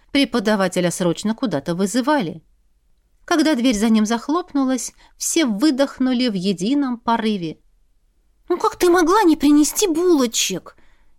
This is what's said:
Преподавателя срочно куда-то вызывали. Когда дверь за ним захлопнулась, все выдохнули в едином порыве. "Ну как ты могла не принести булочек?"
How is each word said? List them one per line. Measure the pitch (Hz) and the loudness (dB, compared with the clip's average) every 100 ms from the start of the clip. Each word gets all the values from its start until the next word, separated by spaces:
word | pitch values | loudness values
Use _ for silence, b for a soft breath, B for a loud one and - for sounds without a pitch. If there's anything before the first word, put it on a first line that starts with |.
| b | b
Преподавателя | 277 269 233 202 214 185 180 175 | 0 0 0 0 0 0 0 -2
срочно | - 175 160 208 | 0 -2 -2 -4
куда-то | 226 240 143 175 | -4 -4 -4 -4
вызывали. | 175 196 247 247 302 165 160 - _ _ _ _ _ _ _ | -2 -2 0 0 0 -2 -8 -18 _ _ _ _ _ _ _
Когда | - 330 311 | -2 0 2
дверь | 254 254 202 | 2 0 2
за | 226 | 2
ним | 220 214 | 2 2
захлопнулась, | 233 - 339 349 277 262 254 - b b _ | -2 -2 -4 -2 -2 -2 -2 -6 b b _
все | - 330 | -4 0
выдохнули | 269 202 311 262 277 - 262 240 247 | 0 2 0 2 -2 0 -2 0 0
в | |
едином | 196 190 185 202 285 269 233 | -2 -4 -2 -2 0 -2 -4
порыве. | - 233 220 208 160 - _ _ _ _ _ _ _ _ - | -2 -2 -2 -4 -6 -10 _ _ _ _ _ _ _ _ -6
"Ну | 359 | -4
как | 453 - | -2 0
ты | 359 | 2
могла | 349 311 415 | 4 4 4
не | 359 302 | 4 2
принести | 294 294 294 - 403 | 4 4 4 0 -2
булочек?" | 311 359 302 240 - - 185 - - - _ _ | 0 2 2 0 -2 -4 -6 -12 -20 -20 _ _